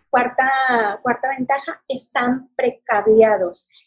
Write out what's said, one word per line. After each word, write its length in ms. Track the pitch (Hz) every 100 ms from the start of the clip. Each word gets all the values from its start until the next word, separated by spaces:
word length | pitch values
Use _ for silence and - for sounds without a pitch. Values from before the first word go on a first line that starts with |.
| _
cuarta, 880 | 247 247 - 262 269 262 240 202 214
cuarta 260 | 247 240 262 262
ventaja, 460 | 247 277 330 330 -
están 600 | 262 - 269 247 262 - -
precableados. 1160 | 247 - - 208 208 220 220 196 180 - - -